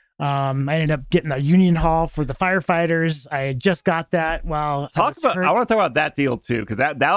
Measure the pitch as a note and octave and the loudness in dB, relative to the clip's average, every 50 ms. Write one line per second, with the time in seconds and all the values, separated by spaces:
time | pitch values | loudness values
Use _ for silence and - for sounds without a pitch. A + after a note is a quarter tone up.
0 | _ _ _ - D3 C#3+ C#3 C#3 C#3 C3+ C3+ C#3 C#3 C#3 D3+ D#3+ D#3+ D3 D#3 C#3+ | _ _ _ -6 -4 -2 -2 0 -2 -2 -2 -2 -2 0 0 0 0 0 -2 -2
1 | B2+ - - E3+ - D#3 C#3 C3 C#3 D3 F3 F#3+ F#3+ F3+ E3+ E3 E3+ E3 D#3+ D#3+ | -2 0 0 0 0 0 -2 -2 0 4 4 6 6 6 4 2 2 2 2 2
2 | E3 D#3+ - - D3 B2 C3+ - F#3 F#3 F#3+ F#3+ - - F3 E3 E3+ D#3+ E3 E3 | 0 -2 -2 -4 -4 -4 -4 -2 -2 0 0 0 0 0 0 2 2 2 0 0
3 | E3 E3 D#3 C#3+ C3 - D3+ C#3 C3+ C#3 C3+ B2 - G3 F3 - - F#3+ E3 E3 | 0 0 -2 -4 -6 -6 -6 -4 -4 -4 -4 -2 0 0 0 0 0 -2 -2 -2
4 | E3 - - E3+ D#3+ D#3+ E3 D#3 - E3 D#3 D3+ D3+ D3+ C#3+ C#3 C#3+ - - E3 | -2 -2 -2 -2 0 -2 -2 -4 -6 -6 -4 -4 -2 -2 -2 -4 -4 -4 0 0
5 | G#3 C#4+ - - - B3+ - F#3 D#3+ D3+ E3+ A#3 B3 - A3+ A3 F#3+ D#3 A2+ D3+ | 0 0 0 0 -2 -2 0 0 2 2 2 2 2 2 2 2 2 2 2 0
6 | D3+ D3+ - - C#3 C3+ A#2+ - - - A#2+ A2+ G#2 - A2 G2+ C3 D3+ D3 B2 | -2 -2 0 -2 0 0 0 -2 -4 -4 -4 -2 -2 -4 -2 0 0 0 0 0
7 | C#3+ D3 F#3 | 0 2 2